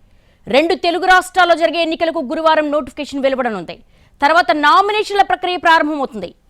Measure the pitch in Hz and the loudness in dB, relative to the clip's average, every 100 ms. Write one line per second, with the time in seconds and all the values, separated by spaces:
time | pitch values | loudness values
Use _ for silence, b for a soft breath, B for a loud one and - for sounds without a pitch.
0 | _ _ _ _ - 247 330 370 349 330 | _ _ _ _ -2 0 2 0 -2 0
1 | 370 370 359 370 349 311 330 339 320 330 | 2 2 2 0 2 2 0 0 -2 -2
2 | 330 320 247 320 320 311 302 302 262 - | -2 -2 -6 -2 2 2 0 -4 -6 -10
3 | 285 277 269 262 247 196 165 - _ _ | -10 -4 -2 -2 -4 -6 -10 -16 _ _
4 | _ _ 285 330 349 311 294 349 403 427 | _ _ 2 2 2 0 4 4 2 -2
5 | 403 403 370 359 359 359 339 330 302 302 | -2 0 0 -2 -2 -2 2 2 2 -4
6 | 254 214 180 - | -6 -8 -12 -16